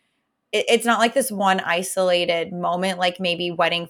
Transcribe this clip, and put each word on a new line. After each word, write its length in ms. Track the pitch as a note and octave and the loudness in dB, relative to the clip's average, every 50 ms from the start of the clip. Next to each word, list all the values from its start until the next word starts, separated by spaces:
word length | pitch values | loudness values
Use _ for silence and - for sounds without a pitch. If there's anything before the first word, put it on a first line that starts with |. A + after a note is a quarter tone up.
| _ _ _ _ _ _ _ _ _ _ | _ _ _ _ _ _ _ _ _ _
it, 140 | - G#3+ - - | -2 -2 2 2
it's 160 | A#3 A#3 A3+ | 2 2 4
not 140 | A#3 A#3 G#3 | 2 2 2
like 140 | A3+ A#3+ A#3 | 2 2 2
this 180 | C4+ B3 A3+ | 0 -2 -2
one 280 | G#3+ G3 G3+ F#3+ F#3+ F#3+ | -2 0 2 2 2 2
isolated 920 | - D#3+ E3+ F3 F#3 F3+ - F#3+ F#3 F#3 F3+ F3 F3 E3+ E3+ E3+ E3 F3+ F#3 | 0 -2 -2 -2 -2 -4 -2 0 2 2 2 2 2 0 0 -2 -2 -4 -6
moment, 460 | F3 F3 E3+ F3 F3+ F#3 F#3+ F#3 F3 | -6 -4 -2 -2 0 -2 -2 -2 0
like 200 | F3+ F3+ F3 - | 0 0 0 0
maybe 320 | F#3+ F3 F3 E3+ F3 F3 | -2 -2 -2 -2 -2 -4
wedding 360 | E3+ E3 E3+ E3 E3+ E3+ E3+ | 0 0 0 0 0 -2 -6